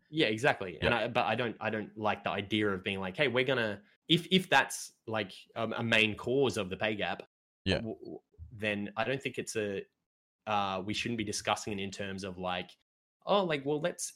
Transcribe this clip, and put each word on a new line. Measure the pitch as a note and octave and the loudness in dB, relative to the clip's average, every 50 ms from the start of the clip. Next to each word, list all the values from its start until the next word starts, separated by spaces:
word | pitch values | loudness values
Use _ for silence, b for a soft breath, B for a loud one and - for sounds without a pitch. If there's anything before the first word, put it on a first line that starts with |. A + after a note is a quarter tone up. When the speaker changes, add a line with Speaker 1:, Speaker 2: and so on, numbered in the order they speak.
| _ - | _ -6
Speaker 1:
Yeah, | D3+ D#3 D3+ A2 | 0 2 2 2
exactly. | A2 G#2+ B2+ D3 B2 - G2 F#2 D#2+ - | 2 2 4 2 2 2 -2 -8 -6 0
Speaker 2:
Yeah. | - | 0
Speaker 1:
And | A2 A#2+ | 2 2
I, | A#2 G#2+ B2 | 2 0 0
but | A2+ A#2+ G2+ | 2 2 2
I | F2+ A2+ | 4 2
don't, | A#2+ B2 A2+ G2+ - | 2 0 -2 -2 -2
I | A2 G#2+ | -2 -2
don't | A2 A2 G#2 G2+ - A2 | -2 -2 -2 -4 -4 -2
like | G#2+ G#2+ F#2+ - - | 0 2 2 2 0
the | F#2+ | -2
idea | E2 G2+ G#2 G2 A2 G#2+ G#2+ G#2 | -2 -2 -2 0 2 2 4 2
of | G2 F#2 - | 2 0 -2
being | G#2 G2 F#2+ | -2 -2 -2
like, | F#2+ F#2 F#2 - | -4 -4 0 0
"Hey, | D3+ B2+ | 2 2
we're | A2+ B2+ C3 | 2 2 2
gonna," | C3+ C3 B2 A2+ G#2+ G2+ G2+ b b b b b - | 2 2 2 0 0 -2 -4 b b b b b 2
if, | D#3+ E3 E3 - | 4 4 4 4
if | F#3 F#3 F#3 - | 4 4 4 6
that's, | C#3+ C3+ B2+ - - - - - - _ _ - | 4 4 4 4 0 -8 -10 -12 -14 _ _ -4
like, | A2 A2 G#2 F#2+ - - - _ - | -4 -2 -4 -4 -6 -16 -20 _ -6
a, | A#2 A2+ A2 | -4 -4 -2
a | - - A#2 | -2 -2 2
main | A2+ A2+ A2 A2 G#2+ G2+ | 4 6 6 6 6 2
cause | F#2+ - A#2 B2+ C#3 C#3 A#2+ F#2+ G#2+ | -2 -2 0 4 4 4 4 4 0
of | G2 F#2 | -2 -2
the | F#2 F#2 | -2 -2
pay | A2 A2 A2 | -2 -2 0
gap, | G2 F#2 E2+ G2 - - - _ _ _ _ _ _ - | 0 -2 -4 -4 -6 -10 -16 _ _ _ _ _ _ -2
Speaker 2:
Yeah. | F#2+ F#2 - | 0 0 0
Speaker 1:
w-, | - A2 - - | 0 -4 -8 -10
w-, | - - D#2 - _ _ _ - E2 - | -10 -12 -12 -14 _ _ _ -18 -18 -16
then | - G#2 G#2+ G#2+ G#2 G2+ G2+ G2+ - | -10 -4 -2 -2 0 -2 -4 -4 -2
I | A2+ A2+ | -2 -2
don't | A#2 C3+ C3+ | 0 -2 -2
think | - C3 A#2+ - | -4 -6 -6 -6
it's | G#2 - - | -6 -4 -2
a, | A2+ G#2 G2+ G2 G2 - _ _ _ _ _ _ _ _ _ _ _ - | -2 -2 -2 -2 -4 -6 _ _ _ _ _ _ _ _ _ _ _ -4
uh, | A2 G#2+ G#2 G2+ G2 F#2+ F#2 F#2 | -2 0 0 0 0 -2 -4 -4
we | G#2 G#2 | -4 -4
shouldn't | - - A#2 A#2+ A2+ | -4 -4 -4 -4 -4
be | G#2+ | -4
discussing | G#2 G2+ - - A2 G#2 - - A2+ G#2 G2 | -4 -4 -4 0 0 0 0 -2 -6 -6 -6
it | |
in | G2 G2 | -6 -6
terms | F#2 - G2+ G2 G2 F#2+ F#2+ | -8 -8 -8 -8 -8 -8 -8
of, | G2 F2+ F#2 | -8 -8 -6
like, | F#2 F2+ F2+ F2+ F2+ - - _ _ _ _ _ _ _ _ _ - | -4 -4 -4 -4 -6 -8 -14 _ _ _ _ _ _ _ _ _ -2
"Oh, | - F#3 G3+ F#3+ | 2 2 2 2
like, | E3+ D#3 C#3 C3 | 2 0 -2 0
well, | D3 D3+ D3+ | -2 -2 0
let's | D#3+ F3 F3+ - - - - | -2 -4 -4 -4 -8 -8 -4